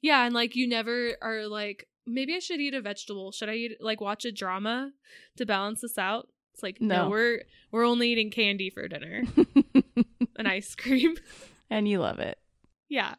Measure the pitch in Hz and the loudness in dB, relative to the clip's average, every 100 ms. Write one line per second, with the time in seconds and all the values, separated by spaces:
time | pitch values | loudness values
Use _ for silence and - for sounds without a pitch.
0 | 320 285 240 240 233 247 254 233 226 240 | 4 4 4 2 -2 0 0 0 -2 -2
1 | 240 - 220 220 214 208 208 202 - _ | -4 -4 -6 -6 -6 -8 -8 -10 -16 _
2 | - 240 269 349 349 339 285 269 202 202 | -8 -4 -2 -4 -4 -4 -4 -4 -6 -10
3 | - 202 190 190 214 220 233 220 220 220 | -10 -10 -10 -8 -6 -4 -6 -6 -6 -4
4 | 208 208 240 208 190 185 208 240 277 277 | -4 -4 -6 -6 -4 -4 -2 -4 -6 -12
5 | _ - - - 220 202 202 220 240 - | _ -20 -20 -8 -2 0 0 -4 -8 -4
6 | 190 220 - _ _ - 196 190 220 180 | -2 -2 -6 _ _ -10 -10 -2 2 2
7 | 180 208 233 233 - - _ 220 240 240 | 2 2 2 0 -6 -20 _ 2 4 4
8 | 240 233 214 208 208 202 190 - - 160 | 4 2 0 2 0 0 -4 -6 -10 -8
9 | 143 208 247 - - - - 269 - - | -10 -6 2 4 6 6 6 4 4 2
10 | 240 _ 240 - 214 190 202 - 247 262 | 0 _ -4 -2 -2 -2 -4 -10 0 4
11 | 311 330 - - - - _ 220 208 202 | 4 0 -12 -20 -20 -20 _ 0 2 2
12 | 139 - - - _ _ _ _ _ 277 | 0 -2 -6 -8 _ _ _ _ _ -4
13 | 196 | -4